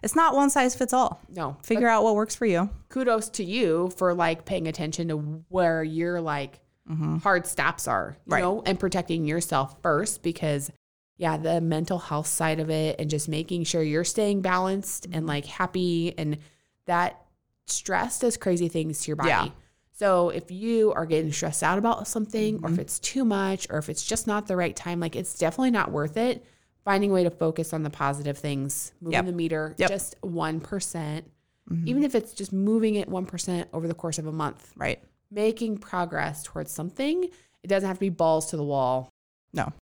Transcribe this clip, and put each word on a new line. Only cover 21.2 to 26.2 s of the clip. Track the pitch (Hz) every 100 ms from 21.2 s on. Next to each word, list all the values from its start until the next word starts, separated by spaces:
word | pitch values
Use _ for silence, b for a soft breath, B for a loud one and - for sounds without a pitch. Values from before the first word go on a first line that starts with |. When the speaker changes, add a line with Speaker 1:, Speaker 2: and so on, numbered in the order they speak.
| 160
Speaker 2:
stressed | 147 160 151
out | 156 190
about | 226 226 208
something, | 233 214 220 214 214
or | 160
if |
Speaker 1:
Mm-hmm. | 170
Speaker 2:
it's | - -
too | - 269 240
much, | 202 196 190 -
or | 156
if | 151
it's | 165 -
just | 214 220
not | 208 208
the | 185
right | 175 -
time, | 175 175
like, | 165 -
it's | 180 -
definitely | 165 170 262
not | 226 -
worth | 151 151
it. | 156